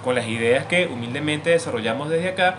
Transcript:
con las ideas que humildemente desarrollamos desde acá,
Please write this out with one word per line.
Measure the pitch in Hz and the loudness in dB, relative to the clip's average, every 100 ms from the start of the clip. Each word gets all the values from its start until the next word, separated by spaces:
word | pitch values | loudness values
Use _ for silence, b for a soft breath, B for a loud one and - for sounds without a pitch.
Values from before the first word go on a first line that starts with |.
con | 127 | -2
las | 123 113 | 0 0
ideas | 117 117 131 - | 0 2 2 2
que | 175 170 | 0 0
humildemente | 123 117 139 151 151 165 | -2 -6 -4 -2 -2 2
desarrollamos | 170 160 120 110 127 151 | 2 2 -4 -2 -2 -2
desde | 165 185 | -2 -2
acá, | 185 185 | 2 2